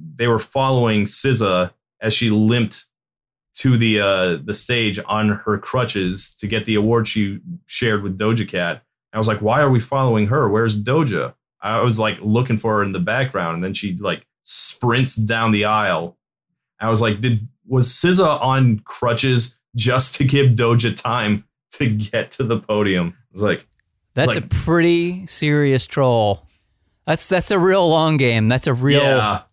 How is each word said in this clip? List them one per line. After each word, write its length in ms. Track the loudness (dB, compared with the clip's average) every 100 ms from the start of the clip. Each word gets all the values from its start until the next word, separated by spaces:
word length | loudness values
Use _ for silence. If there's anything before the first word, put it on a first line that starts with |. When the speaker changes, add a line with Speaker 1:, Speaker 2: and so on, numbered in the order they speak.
| -16 -4
Speaker 1:
they 120 | -2
were 120 | 0
following 640 | -2 -4 0 2 2 0
S 180 | 0 0
Z 240 | 2 2 2
A 280 | 0 -2 -6 _ _
as 120 | -4
she 160 | -2 0
limped 560 | 2 2 2 -2 -6 -18 _ _ _ _ _ _ -4
to 220 | 2 4
the, 220 | 4 2
uh, 360 | 2 2 0 -2
the 100 | -4
stage 460 | -4 -2 -2 -2 -4 -4
on 220 | -2 0
her 280 | -2 -2 -4
crutches 760 | -4 -4 -2 -2 -4 -2 -6 -6
to 120 | -6
get 180 | -4 -2
the 100 | 0
award 320 | 2 2 0
she 320 | -2 -2 -4 -12 -16 -8
shared 380 | -4 -2 -2
with 140 | -4 -4
Doja 300 | -2 0 -2
Cat. 360 | -4 -4 -6 _ _ _
I 60 | -4
was 100 | -2
like, 140 | 0
"Why 180 | 0 2
are 80 | 2
we 80 | 2
following 480 | 0 -2 0 2 0
her? 200 | 0 2
Where's 320 | 2 0 -2
Doja?" 520 | 0 0 0 -2 -6 -10 _ _
I 200 | -4 0
was, 160 | 0 0
like, 200 | -2 -2
looking 360 | -2 0 0 -2
for 200 | 0 -2
her 60 |
in 80 | -2
the 80 | -2
background, 560 | -2 -2 -2 -4 -4 -4
and 80 |
then 100 | -6
she, 220 | -6 -6 -6
like, 300 | -6 -6 -10 _
sprints 720 | -6 -2 -2 -2 0 0 0 0
down 360 | -2 0 0
the 140 | 2 2
aisle. 520 | 0 0 -2 -4 -12 _ _ _ _ _ _
I 100 | -2
was 120 | 0
like, 200 | 0 0
"Did, 260 | -2 -2 -4 -14 -4
was 200 | 0 2
S 280 | 2 4 4
Z 40 |
A 40 | 2
on 520 | 2 0 2 2 2
crutches 800 | -4 -4 -2 0 0 0 -2 -6 _ -4
just 400 | 0 2 0 0
to 80 | 2
give 260 | 4 4
Doja 440 | 4 4 2 2 -2
time 480 | -4 -2 -2 -4 -6 _ _
to 160 | -6 -2
get 400 | -2 -2 -4 -4
to 120 | -6
the 160 | -4 -4
podium?" 560 | -2 -2 0 0 -2 -6
I 160 | _
was 100 | -4
like, 240 | -2 -2 -6 _ _ _ _ -2
Speaker 2:
That's 200 | -2 -2
Speaker 1:
like 80 |
Speaker 2:
a 40 | -2
pretty 800 | -4 0 2 2 2 -2 -6 -6
serious 580 | -2 0 2 2 0 -2
troll. 600 | 0 2 2 2 -2 -8 _ _ _ _ _ -4
That's, 220 | -2 0
that's 220 | 0 0
a 80 | 2
real 280 | 4 4 4
long 300 | 4 2 2
game. 300 | 2 2 2
That's 180 | 2 0
a 60 |
real 280 | 0 2 4
Speaker 1:
Yeah. 380 | 4 2 0 -2 -8